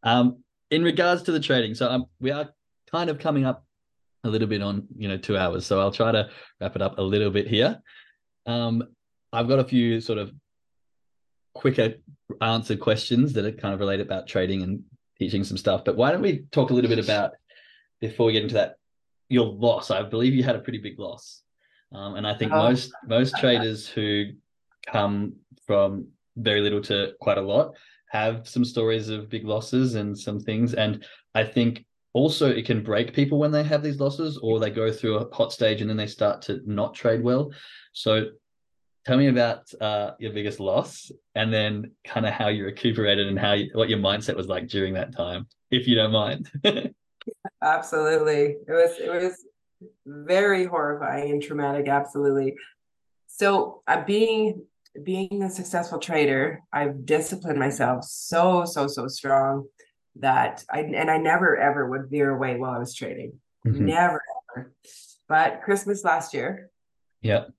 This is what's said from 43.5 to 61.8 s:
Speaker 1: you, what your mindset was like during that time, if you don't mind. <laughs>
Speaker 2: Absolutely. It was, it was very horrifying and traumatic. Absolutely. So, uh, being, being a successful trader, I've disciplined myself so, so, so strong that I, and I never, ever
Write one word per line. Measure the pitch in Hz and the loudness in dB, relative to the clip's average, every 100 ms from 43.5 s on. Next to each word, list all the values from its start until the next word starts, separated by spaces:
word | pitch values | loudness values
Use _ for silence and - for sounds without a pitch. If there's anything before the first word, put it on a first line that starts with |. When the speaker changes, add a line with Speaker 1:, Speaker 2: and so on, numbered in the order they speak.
Speaker 1:
you, | 104 101 | 2 0
what | 110 110 | 0 2
your | 107 | 2
mindset | 98 104 113 - | 2 0 -2 -4
was | 92 | -4
like | 92 82 | -4 -4
during | 104 95 | -2 -2
that | 92 87 - | -2 -6 -6
time, | 87 90 107 _ _ | -6 -6 -10 _ _
if | 127 123 | 0 4
you | 117 | 4
don't | 110 | 4
mind. | 110 104 - - 147 | 2 0 -4 -8 -2
<laughs> | 208 202 - - _ _ - - - _ | 0 0 -6 -12 _ _ -16 -14 -16 _
Speaker 2:
Absolutely. | 156 160 - 160 156 156 151 147 143 143 - | 0 0 0 0 2 2 2 2 2 0 -2
It | |
was, | 165 170 - | 4 4 2
it | - | -4
was | 175 185 - - _ _ _ - _ 135 | -2 -2 -6 -20 _ _ _ -20 _ -18
very | 147 147 185 202 190 180 | -16 0 4 4 4 2
horrifying | 175 147 147 139 139 143 | 0 -2 -2 -4 -4 -2
and | 147 | -2
traumatic. | 143 147 139 143 139 | -2 -4 -2 0 2
Absolutely. | 143 143 143 143 139 135 - - _ _ _ _ _ _ | 0 0 0 2 2 0 -4 -18 _ _ _ _ _ _
So, | - 202 196 - - - | 0 2 2 0 -8 -2
uh, | 160 160 | 0 2
being, | 202 226 220 214 180 - _ _ - | 2 4 2 0 -2 -14 _ _ -14
being | 147 185 190 202 | -6 -4 -4 -4
a | 190 | -4
successful | 190 180 175 170 165 | -6 -4 -4 -4 -8
trader, | - 156 143 135 151 - _ | -4 2 2 2 0 -4 _
I've | - 143 139 127 | -2 -2 -4 0
disciplined | 151 - 185 170 147 | 0 0 -6 -4 0
myself | 135 - 123 127 - | 0 0 0 0 -4
so, | - - 165 180 180 170 | -12 -2 4 4 4 2
so, | - 143 | -2 -4
so | 143 131 | -4 -8
strong | - 139 135 135 139 139 _ - _ _ - | -8 2 2 4 0 -6 _ -20 _ _ -2
that | 135 131 120 - - | 2 4 2 -2 -8
I, | - | -6
and | 151 - 160 | -4 -2 2
I | 196 | 2
never, | 160 143 180 - | 4 4 4 4
ever | 143 143 | 2 2